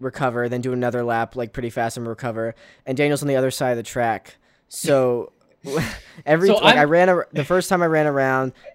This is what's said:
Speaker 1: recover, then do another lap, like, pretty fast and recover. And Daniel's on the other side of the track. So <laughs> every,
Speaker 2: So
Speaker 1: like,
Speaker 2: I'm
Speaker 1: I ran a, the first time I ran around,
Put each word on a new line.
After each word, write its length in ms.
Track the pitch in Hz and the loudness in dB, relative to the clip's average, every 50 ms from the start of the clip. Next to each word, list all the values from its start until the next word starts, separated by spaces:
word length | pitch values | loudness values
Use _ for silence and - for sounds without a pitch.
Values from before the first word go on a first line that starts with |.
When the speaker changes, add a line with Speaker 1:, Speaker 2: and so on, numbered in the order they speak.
Speaker 1:
recover, 480 | 127 127 - - 143 127 117 120 120 120 | -10 -10 -6 -2 -4 -2 -2 -2 -4 -2
then 100 | 123 120 | -4 -4
do 140 | 120 131 127 | -4 -4 -4
another 280 | 123 123 120 117 123 120 | -2 -2 -2 -2 -2 -2
lap, 340 | 120 117 113 113 - - | -2 -2 -2 -4 -4 -6
like, 160 | 127 120 110 - | -8 -8 -8 -8
pretty 160 | 135 120 117 | -8 -8 -6
fast 260 | - 127 117 117 - | -4 -4 -4 -4 -4
and 100 | 127 117 | -8 -8
recover. 480 | 117 113 - 135 120 110 113 113 117 - _ - - - _ - | -10 -10 -8 -8 -6 -6 -4 -6 -6 -8 _ -20 -20 -20 _ -8
And 120 | 131 131 | -6 -2
Daniel's 240 | 135 147 147 147 135 | 0 0 0 0 0
on 80 | 147 143 | -2 0
the 80 | 135 | 0
other 140 | 131 131 131 | 0 0 0
side 200 | - - 139 127 | -2 -2 -2 -2
of 60 | 120 | -2
the 60 | 117 110 | -2 -6
track. 520 | - - 127 117 113 107 95 _ - - _ _ _ _ _ _ | -8 -4 -2 -2 -2 -2 -4 _ -16 -20 _ _ _ _ _ _
So 640 | _ - - - 147 143 135 131 123 120 120 95 - _ _ _ _ _ _ - | _ -14 -8 0 2 2 2 4 2 0 -2 -4 -8 _ _ _ _ _ _ -10
<laughs> 640 | 139 135 160 127 113 - - - - - - - | -6 -4 -4 -4 -6 -8 -14 -18 -20 -20 -10 0
every, 240 | - 156 165 185 196 | 2 2 4 4 4
Speaker 2:
So 60 | 208 | 4
Speaker 1:
like, 180 | - 170 208 247 | 6 6 4 6
Speaker 2:
I'm 40 | 147 | 6
Speaker 1:
I 40 | 147 | 4
ran 240 | 143 165 175 180 | 4 6 4 6
a, 140 | 185 180 170 - - | 6 4 2 0 -4
the 140 | - 151 139 | -6 -6 -2
first 240 | - 175 185 175 - | 0 0 0 0 0
time 120 | 190 180 | 0 0
I 40 | 175 | 2
ran 220 | 160 160 156 151 | 2 2 2 2
around, 440 | 151 139 139 135 131 131 131 131 127 - _ - - | 2 2 0 0 2 2 0 -2 -4 -6 _ -20 -20